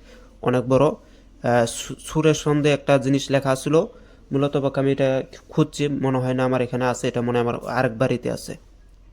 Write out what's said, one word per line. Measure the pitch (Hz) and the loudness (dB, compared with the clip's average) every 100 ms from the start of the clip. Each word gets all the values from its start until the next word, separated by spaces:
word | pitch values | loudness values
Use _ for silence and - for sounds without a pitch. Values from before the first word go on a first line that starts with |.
| - - - - | -20 -20 -20 -6
অনেক | - 127 120 | 0 0 2
বড়। | 131 143 | 4 4
আহ, | - - - - - 123 120 117 | 0 -10 -20 -20 -6 0 2 2
সু-, | - - 131 | -2 -10 -14
সুরের | - 156 156 | -6 0 2
সন্ধে | 147 151 147 147 | 2 0 2 2
একটা | 139 - 139 | 0 2 2
জিনিস | 127 139 - | 2 0 2
লেখা | 135 135 131 | 0 2 -2
ছিল, | 147 156 214 - - - - | 2 2 0 -6 -20 -20 -6
মূলত | 139 143 143 | -2 0 0
পক্ষে | 135 135 | -2 0
আমি | 135 | 0
এটা | 139 135 131 - - - | 2 0 0 -4 -12 -6
খুঁজছি, | - 147 - 147 | 0 0 0 -4
মনে | 139 135 131 | 0 0 0
হয় | 127 | -2
না | 127 | 0
আমার | 127 127 | 0 0
এখানে | 120 123 127 | -2 -2 -2
আছে, | 120 127 | -2 -2
এটা | 123 | -2
মনে | 120 120 | 0 0
হয় | 117 | 0
আমার | - 98 | -2 -4
আরেক | 120 127 113 | -2 -2 0
বাড়িতে | 131 123 123 | -2 0 -4
আছে, | 113 - - - - - - - | -6 -8 -16 -18 -20 -20 -20 -20